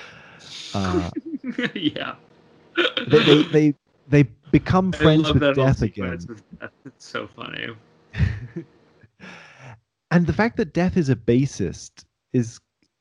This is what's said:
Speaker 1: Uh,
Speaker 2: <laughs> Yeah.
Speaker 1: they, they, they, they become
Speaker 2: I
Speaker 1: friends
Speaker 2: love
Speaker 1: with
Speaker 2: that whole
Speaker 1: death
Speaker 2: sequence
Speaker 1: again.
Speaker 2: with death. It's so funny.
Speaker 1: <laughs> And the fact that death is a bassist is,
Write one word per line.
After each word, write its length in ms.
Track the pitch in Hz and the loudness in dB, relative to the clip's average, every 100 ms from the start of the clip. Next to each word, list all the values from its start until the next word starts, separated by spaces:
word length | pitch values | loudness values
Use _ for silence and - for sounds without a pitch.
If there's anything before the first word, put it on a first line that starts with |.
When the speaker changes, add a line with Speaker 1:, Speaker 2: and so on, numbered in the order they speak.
| - - - - - - - 101 | -20 -20 -20 -20 -20 -18 -8 -4
Speaker 1:
Uh, 360 | 95 311 85 - - 311 | -2 -2 -4 -8 -10 -10
Speaker 2:
<laughs> 320 | 262 240 247 208 | -8 -6 -6 -4
Yeah. 400 | 156 - - - _ _ _ _ _ - 349 - 240 | -4 -4 -8 -12 _ _ _ _ _ -2 -2 -2 2
Speaker 1:
they, 160 | 147 | 4
they, 200 | 156 147 | 6 4
they, 320 | 151 156 151 147 _ _ - | 4 4 2 0 _ _ 0
they 160 | 143 143 - - | 4 4 0 0
become 400 | 147 - 185 190 170 | 0 2 2 2 2
Speaker 2:
I 20 | |
Speaker 1:
friends 260 | 156 156 151 | 4 4 4
Speaker 2:
love 100 | 147 | 2
Speaker 1:
with 60 | |
Speaker 2:
that 140 | 147 135 | 2 2
whole 100 | 135 | 2
Speaker 1:
death 100 | 120 | 2
Speaker 2:
sequence 460 | 117 101 95 87 | -2 -4 -8 -8
Speaker 1:
again. 120 | - 110 | -12 -16
Speaker 2:
with 240 | _ - | _ -18
death. 120 | 113 - 135 | -18 -16 -20
It's 200 | - - | -20 -14
so 220 | 117 107 | -12 -12
funny. 400 | - 117 - 120 113 _ _ _ - | -14 -14 -10 -10 -12 _ _ _ -2
Speaker 1:
<laughs> 500 | - 104 120 - 151 _ _ _ _ _ 190 - - - 131 117 _ _ _ | -2 -2 -10 -14 -16 _ _ _ _ _ -20 -20 -20 -20 -20 -20 _ _ _
And 160 | 175 165 | -2 -2
the 60 | |
fact 240 | 160 220 - | -2 -2 -2
that 160 | 185 | -4
death 240 | 165 180 185 | -2 -2 0
is 120 | 143 | 0
a 60 | 117 | 0
bassist 880 | - 120 139 - 90 - - - _ _ _ | 2 0 0 -4 -6 -8 -16 -20 _ _ _
is, 260 | 127 113 - _ _ _ _ | -4 -4 -8 _ _ _ _